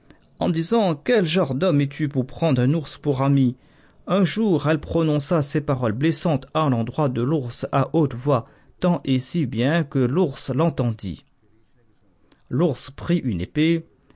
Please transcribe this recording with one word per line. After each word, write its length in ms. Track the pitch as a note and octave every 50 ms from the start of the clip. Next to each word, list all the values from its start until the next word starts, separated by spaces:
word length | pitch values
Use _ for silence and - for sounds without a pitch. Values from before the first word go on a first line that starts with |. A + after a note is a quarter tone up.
| _ - - _ _ _ _ -
en 100 | - F3+
disant, « 460 | E3 D#3+ E3 - A#3 A#3 G#3 F3+ D#3+
Quel 300 | C#3 - - B3 A3 F3+
genre 280 | D#3 D#3+ F#3+ F3+ C3+ C3
d'homme 280 | C3+ C#3+ C#3+ D3 C#3+
es-tu 260 | C#3+ C#3 - - D#3
pour 180 | C#3+ C#3 C3+ B2
prendre 360 | - - - E3 E3 C3+ B2
un 120 | B2 C3 D#3+
ours 240 | E3+ C#3 - -
pour 240 | - - D3 C3+ B2+
ami ?» 360 | C3+ C#3 C#3 C#3 C3 B2 A#2+ - _ - _ _ _ _ _ _ _
Un 160 | - F3 G3+ G3
jour, 440 | - - G#3+ A3+ G#3 F3 C3+ C#3
elle 120 | D3 D#3+ D3+
prononça 640 | - - - E3 D#3+ D#3 D3+ D3 C#3 - F3+ D#3+
ces 200 | D3 - - D#3
paroles 320 | C#3+ D3 C3+ B2+ B2+ A2 G#2
blessantes 540 | A#2+ D3 E3 D#3+ - - F3 D3+ - - - -
à 160 | D#3+ D#3+ C#3+
l'endroit 400 | B2 A2+ A2+ A2+ - - D3+ C3+
de 120 | A#2+ A#2+ A#2+
l'ours 420 | C3+ E3 D3+ B2 A#2+ - - - -
à 180 | - C#3 C3+ - -
haute 200 | E3 D3+ C3+ A#2
voix, 340 | A#2 B2+ C#3+ C#3 A#2 - - - _ _ _ _ _
tant 220 | - F3+ F3 - -
et 160 | C3+ C3 B2+
si 280 | B2+ - - F3 D3+
bien 360 | G2+ - A2 A#2+ C#3 D#3+ E3+ D#3
que 140 | C#3 -
l'ours 540 | C#3 B2+ A#2+ C3 F3 F#3+ C#3+ C3+ - - -
l'entendit. 760 | C3 C3+ E3 E3+ C#3 - B2 A#2+ A2 - - F#2+ D#2+ - - _ _ _ _ _ _ _ _ _ _ _ _ _ _ _ _ _ _ _ _ _ _ _ _ -
L'ours 420 | - C3 E3+ D#3+ B2+ - - -
prit 260 | - - - - E3+
une 240 | F3 - B2+ G2+ E2
épée, 460 | F2+ - - D3 D#3 E3 E3+ E3 D#3+ _ _ _ _ _ _